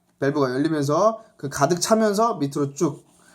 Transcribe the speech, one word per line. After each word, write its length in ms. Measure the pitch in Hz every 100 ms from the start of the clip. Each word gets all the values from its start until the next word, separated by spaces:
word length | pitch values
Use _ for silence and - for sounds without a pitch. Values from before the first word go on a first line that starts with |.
| _ _
밸브가 320 | 139 151 135
열리면서 720 | 127 156 156 139 151 208 220 - _
그 120 | 143
가득 300 | 143 143 175
차면서 560 | - 220 214 196 226 -
밑으로 380 | 143 151 139
쭉, 320 | - 165 139 - _ _